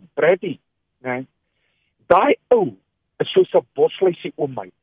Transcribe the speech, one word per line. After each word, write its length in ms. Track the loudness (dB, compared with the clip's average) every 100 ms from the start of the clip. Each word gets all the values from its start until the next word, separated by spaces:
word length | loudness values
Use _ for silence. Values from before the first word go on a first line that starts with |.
| -8
Bradley, 460 | -2 0 0 -4 -12 _ _ _ _
né, 220 | -10 -8 -10 _ _ _ _ _ _ _ 2
daai 260 | 2 2 -2 0
ou 240 | 0 0 -8 _ _ _ -10
is 120 | -2
soos 220 | 0 2
'n 120 | 0 -2 -2
bosluisie 560 | -2 0 -2 -2 -8 -8
om 180 | -8
my. 180 | -8 -16 _